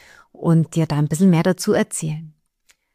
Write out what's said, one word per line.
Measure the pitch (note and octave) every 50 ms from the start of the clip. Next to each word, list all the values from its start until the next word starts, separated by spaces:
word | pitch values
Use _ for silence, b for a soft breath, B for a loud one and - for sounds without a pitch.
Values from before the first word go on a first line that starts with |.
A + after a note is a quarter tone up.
| b b b b b b
und | - - - E3+ E3 E3 D#3+ D#3+ -
dir | E3 D#3+ -
da | D3 D3
ein | D3+ D3+
bisschen | D#3+ D3+ F#3+ F#3+
mehr | F3 D#3+ E3+
dazu | F#3 F3+ - - G#3+ G#3
erzählen. | - G#3+ - - - E3+ D#3 D3+ D#3 E3 D#3 D3+ _ _ _ _ _ _ _ _ _ _ _